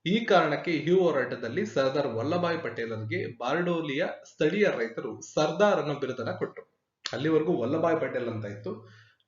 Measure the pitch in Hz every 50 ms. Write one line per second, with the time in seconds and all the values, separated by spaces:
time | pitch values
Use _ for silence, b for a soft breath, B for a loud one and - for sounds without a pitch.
0 | - 165 202 226 226 226 202 170 160 151 147 139 - 175 165 143 - 165 180 190
1 | 180 165 147 135 123 123 123 - 120 113 110 - - - - 143 131 131 139 147
2 | 139 127 110 110 120 147 175 175 175 170 165 - - 117 113 117 117 113 110 107
3 | 107 110 170 185 - - - - 120 127 147 170 175 175 170 165 160 143 131 147
4 | 185 - - - - - - - 160 156 180 208 202 170 - 120 117 113 - 156
5 | 131 110 107 - - - - 160 156 - - 180 208 208 190 160 143 147 139 -
6 | 135 123 123 - 120 - - - - - - - - _ _ _ _ _ _ _
7 | - - - 120 143 160 160 151 160 180 165 120 117 127 151 165 170 165 160 -
8 | 135 127 127 127 120 113 110 107 107 104 101 - - 190 226 - - b b b
9 | b b b b b